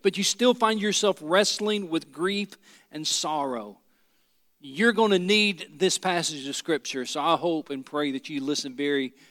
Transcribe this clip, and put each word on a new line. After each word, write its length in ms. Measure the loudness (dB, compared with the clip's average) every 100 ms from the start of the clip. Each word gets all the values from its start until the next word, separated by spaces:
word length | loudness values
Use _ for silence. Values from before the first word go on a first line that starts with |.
but 160 | -2 0
you 60 |
still 320 | -2 2 4 4
find 260 | 2 2
yourself 380 | 0 0 0 0
wrestling 680 | 2 2 2 0 -2 -2 -2
with 200 | -4 -4
grief 460 | -6 -2 -2 -6 -10 _ -20 _
and 140 | -10 -4
sorrow. 720 | -4 -2 -2 -2 -4 -8 -16 _ _ _ _ _ _ _ _
You're 340 | -10 2 4
gonna 260 | 4 4 4
need 580 | 4 4 2 -2 -8 0
this 220 | 0 2
passage 480 | 0 0 -2 -4 -8
of 80 | -6
Scripture, 500 | -2 -4 -2 -8 -6
so 160 | -2
I 140 | 2 2
hope 340 | 2 -2 -4
and 160 | -10 -6
pray 240 | -4 -2
that 140 | -4 -6
you 140 | -6
listen 320 | -4 -4 -4
very, 400 | -4 -2 0 -2 -8 _